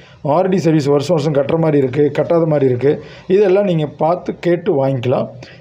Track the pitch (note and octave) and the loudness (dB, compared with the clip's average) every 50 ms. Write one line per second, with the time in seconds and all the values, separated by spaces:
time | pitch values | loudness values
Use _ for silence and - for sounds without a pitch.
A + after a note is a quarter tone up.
0 | - - - - - C#3+ C#3+ E3+ F#3 F#3 F3+ F3+ C#3 E3 D#3 D#3+ C3 C#3+ C#3+ D3 | -20 -20 -16 -8 -4 0 0 0 2 2 0 0 2 2 2 2 2 2 2 0
1 | C3 - F3+ D3+ C3+ D#3+ D3 C#3 C#3+ - E3 E3 E3 D#3+ D3 C#3+ C3 B2+ A#2 D3+ | 2 0 0 0 0 0 0 0 0 0 0 0 0 2 2 2 0 0 0 0
2 | D3 C#3+ D3+ E3 C#3+ - F3 E3+ E3+ D#3+ D3+ D3 C3+ C3 B2 A#2 B2+ C#3+ D3+ - | 0 0 0 0 0 0 0 0 2 0 0 2 2 0 0 0 0 0 0 -2
3 | - - - - - - F#3 G3+ G#3 F#3+ F3+ G3+ G#3 F#3+ E3+ D#3+ D3+ C#3 - - | -4 -14 -20 -12 -4 0 2 2 4 4 2 2 2 0 0 -2 -2 -4 -4 -2
4 | D#3 D#3+ F3+ F3+ - - - - - F3 F3 E3+ E3+ A3 E3+ C3+ C3+ C3+ C3+ B2+ | -2 -2 -2 -2 -4 -8 -10 -6 -2 -2 -2 0 0 -2 0 0 0 0 -2 -2
5 | A#2 B2 C3 - - - - - - - - - | -2 -2 -2 -2 -4 -6 -10 -16 -20 -20 -20 -20